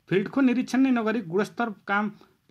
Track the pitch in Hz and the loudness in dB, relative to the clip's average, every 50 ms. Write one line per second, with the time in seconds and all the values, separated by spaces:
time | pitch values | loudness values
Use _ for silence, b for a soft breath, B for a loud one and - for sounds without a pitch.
0 | B - - 190 214 - - 269 277 254 240 247 254 - - 254 269 269 254 240 | B -2 -2 0 0 0 0 2 2 2 2 0 -2 -2 2 2 4 4 2 2
1 | 220 214 214 240 202 160 165 196 208 - - - 240 226 202 - _ - 196 202 | 0 0 -2 -2 -4 -2 -2 -2 -2 -2 -2 -6 -6 -6 -6 -12 _ -2 0 0
2 | 214 208 208 B B B B B _ _ | 0 -2 -6 B B B B B _ _